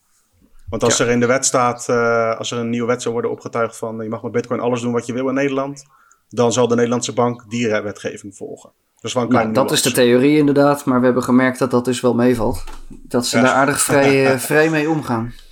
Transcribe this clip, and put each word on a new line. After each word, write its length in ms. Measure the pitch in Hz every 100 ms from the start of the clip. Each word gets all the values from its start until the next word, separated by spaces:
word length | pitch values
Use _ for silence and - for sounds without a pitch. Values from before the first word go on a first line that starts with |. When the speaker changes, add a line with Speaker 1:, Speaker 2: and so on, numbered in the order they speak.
| _ _ _ _ _ - -
Speaker 1:
Want 140 | 113
als 120 | 120 110
Speaker 2:
Ja. 80 |
Speaker 1:
er 60 | 120
in 100 | 123
de 60 | 120
wet 180 | 135
staat, 440 | - 135 123 120 -
eh, 500 | 120 117 117 113 110
als 120 | -
er 80 | 120
een 120 | 117
nieuwe 160 | 120 117
wet 160 | 123
zou 100 | 120
worden 160 | 117 113
opgetuigd 460 | - - 120 113 -
van, 220 | 113 113
je 60 | 110
mag 140 | 113
met 100 | 117
Bitcoin 280 | 117 120 117
alles 200 | 117 123
doen 120 | 120
wat 140 | 120 117
je 60 |
wil 160 | 120 131
in 60 |
Nederland, 500 | 135 139 135 139 143 - _ _ _ _
dan 240 | 107 120
zal 160 | 113 120
de 60 |
Nederlandse 380 | 120 120 123 -
bank 320 | 113 123 120 107
die 180 | 117 120
re-, 140 | 107
wetgeving 540 | 101 98 107 - 101 -
volgen. 340 | - - - _ _
Dat 100 | _
is 80 | 113
wel 100 | -
een 60 | 113
Speaker 2:
Nou, 120 | 123
Speaker 1:
kleine 200 | 110 113 135
Speaker 2:
dat 80 | 147
is 60 |
de 60 | 135
Speaker 1:
nuance. 140 | 127 123
Speaker 2:
theorie 320 | 123 143 151
inderdaad, 460 | 143 139 143 139
maar 140 | - 127
we 60 |
hebben 180 | 127 123
gemerkt 360 | 123 127 131 123
dat 120 | 131
dat 140 | 123
dus 160 | 123 123
wel 140 | 127
meevalt. 500 | 117 123 120 110 - - - -
Dat 380 | - - 123 123
ze 100 | 117
Speaker 1:
Ja. 60 |
Speaker 2:
daar 100 | 127
aardig 280 | 127 139 139
vrij, 460 | - 147 139 139 135
Speaker 1:
<laughs> 60 |
Speaker 2:
eh, 60 | 131
vrij 320 | - 151 160
mee 180 | 156 151
omgaan. 420 | 160 123 117 117 - -